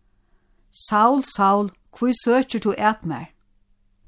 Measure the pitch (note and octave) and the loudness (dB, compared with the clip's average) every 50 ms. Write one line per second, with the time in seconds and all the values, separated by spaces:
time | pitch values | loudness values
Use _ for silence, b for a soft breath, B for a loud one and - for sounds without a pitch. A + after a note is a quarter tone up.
0 | _ _ _ _ _ _ _ _ _ _ _ _ _ _ _ - - - G#3+ G#3 | _ _ _ _ _ _ _ _ _ _ _ _ _ _ _ -2 -2 0 2 2
1 | G#3+ A#3 C4+ C#4+ C4+ - - - G3+ G3 G3 G3+ G#3 G3 - _ _ _ _ - | 2 2 2 0 -2 -2 -2 0 2 2 2 2 0 -4 -8 _ _ _ _ -4
2 | A#3 B3 B3+ - - A#3+ A#3 B3+ C4 - - A3+ - G#3+ G3 - - G#3+ A3 G#3+ | -2 0 2 2 2 4 2 0 0 -2 -4 -4 -4 -4 -4 0 0 -2 -2 -2
3 | - E3+ D3 A#2+ D#3 - _ _ _ _ _ _ _ _ _ _ _ _ _ _ | -8 -10 -10 -10 -12 -16 _ _ _ _ _ _ _ _ _ _ _ _ _ _
4 | _ | _